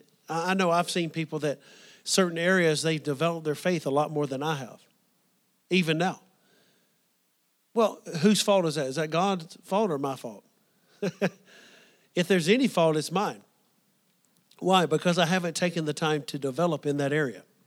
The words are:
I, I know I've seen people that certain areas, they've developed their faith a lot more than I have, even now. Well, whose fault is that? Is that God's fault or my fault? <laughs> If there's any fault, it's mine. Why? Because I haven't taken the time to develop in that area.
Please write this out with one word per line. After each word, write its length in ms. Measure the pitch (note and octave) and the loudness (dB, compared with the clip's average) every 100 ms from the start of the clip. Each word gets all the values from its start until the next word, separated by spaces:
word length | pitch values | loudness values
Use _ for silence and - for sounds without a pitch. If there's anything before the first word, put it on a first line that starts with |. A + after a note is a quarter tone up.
| - _ - | -14 _ -8
I, 220 | E3 F3 | -4 -2
I 20 | |
know 180 | F#3+ F3+ | 0 2
I've 180 | E3+ E3+ | 2 0
seen 200 | F#3 E3 | -2 -4
people 300 | E3 D#3+ D#3 | -4 -6 -4
that 200 | D3 C3 - - - - - | -4 -4 -10 -20 -20 -14 -2
certain 320 | - F3+ E3 | 2 2 2
areas, 440 | F3 F#3+ E3 D3 | 2 4 4 2
they've 220 | D#3+ D#3 | 0 -2
developed 400 | D3 C3 E3 E3+ | -2 -2 -2 -2
their 120 | D3+ C#3 | -4 -2
faith 300 | F3+ E3+ D3 | -2 -2 0
a 60 | |
lot 180 | C#3+ D#3 | 0 0
more 160 | D3+ D3 | -2 -4
than 160 | C3+ | -4
I 140 | D#3 D3 | -4 -4
have, 240 | A#2+ - _ _ _ _ _ _ _ _ - | -8 -16 _ _ _ _ _ _ _ _ -2
even 280 | F#3 E3 D#3 | 0 2 0
now. 240 | F3+ - _ _ _ _ _ _ _ _ _ _ _ _ _ _ _ | -2 -6 _ _ _ _ _ _ _ _ _ _ _ _ _ _ _
Well, 260 | A3+ G#3+ - - E3 | 0 0 0 -10 2
whose 200 | G3 G3+ | 4 4
fault 240 | - G3 E3 | 4 2 2
is 100 | D3 | -2
that? 120 | C3+ | -4
Is 80 | C#3 | -4
that 160 | D#3 | -2
God's 460 | E3 G3 F#3+ D#3+ - - | 0 0 -2 -6 -16 -4
fault 260 | G3 G#3+ | 0 0
or 60 | C#3 | -2
my 180 | C#3 B2+ | -4 -6
fault? 300 | A#2 G2 _ _ _ _ _ - | -10 -16 _ _ _ _ _ -8
<laughs> 100 | G3 - G3 - _ - - - - _ _ - | -6 -2 -4 -4 _ -20 -20 -20 -20 _ _ -2
If 120 | F3 | 2
there's 220 | F#3+ D#3+ | 2 4
any 180 | B3 C4 | 2 2
fault, 300 | F3+ E3 D#3 | 2 2 2
it's 140 | D3 | -2
mine. 300 | F3+ G3 A2+ - _ _ _ _ _ _ _ _ _ _ - | -2 -2 -6 -16 _ _ _ _ _ _ _ _ _ _ -4
Why? 300 | F3 F#3 D#3+ | 2 4 4
Because 300 | D#3 F3+ F3 | 0 2 2
I 80 | D#3+ | 2
haven't 300 | F#3 F3 D3 | 2 -2 -2
taken 300 | F3+ F3 D3+ | -2 -2 -4
the 80 | |
time 300 | D3 D#3 D3+ | -2 0 -2
to 160 | D3 C#3+ | -4 -6
develop 460 | C3+ C3 F3 D3 D3 | -6 0 0 0 -2
in 120 | C#3+ | 0
that 160 | C#3 | 0
area. 300 | D3+ C3+ F2 - _ | 0 -2 -6 -18 _